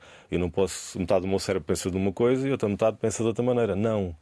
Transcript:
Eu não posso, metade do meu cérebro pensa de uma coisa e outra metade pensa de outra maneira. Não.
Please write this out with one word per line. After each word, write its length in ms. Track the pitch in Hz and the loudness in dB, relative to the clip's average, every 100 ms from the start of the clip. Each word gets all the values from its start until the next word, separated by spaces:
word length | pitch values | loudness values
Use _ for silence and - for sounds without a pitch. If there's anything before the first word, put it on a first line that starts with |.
| - - - | -20 -20 -4
Eu 80 | 87 | -2
não 100 | 87 | 0
posso, 480 | 98 92 - - 98 | 0 0 -2 -8 -4
metade 240 | 87 95 | 2 2
do 60 | 95 | 2
meu 100 | 95 | -2
cérebro 280 | - 95 80 | 0 -2 -2
pensa 240 | 90 95 | -2 -2
de 60 | 95 | 0
uma 160 | 98 | 0
coisa 340 | 92 120 131 139 | 2 2 2 0
e 40 | |
outra 180 | 123 107 | -2 -2
metade 300 | 98 110 107 | 2 0 0
pensa 220 | 113 - | -2 0
de 60 | 113 | -2
outra 140 | 110 | 0
maneira. 340 | 123 120 110 95 | 0 2 2 2
Não. 380 | 113 107 92 80 | 0 0 -2 -6